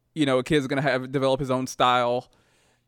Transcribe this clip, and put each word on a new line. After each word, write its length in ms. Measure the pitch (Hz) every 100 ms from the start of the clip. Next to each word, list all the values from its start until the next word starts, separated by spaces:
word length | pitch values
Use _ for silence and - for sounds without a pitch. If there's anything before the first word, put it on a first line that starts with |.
| _
you 120 | 160 139
know, 120 | 127
a 60 |
kid's 220 | 123 151 131
gonna 160 | 139
have, 280 | 143 127 127
develop 300 | 135 135 135
his 100 | 131
own 160 | 127 127
style. 640 | - 127 123 120 123 - _ _ _ _ _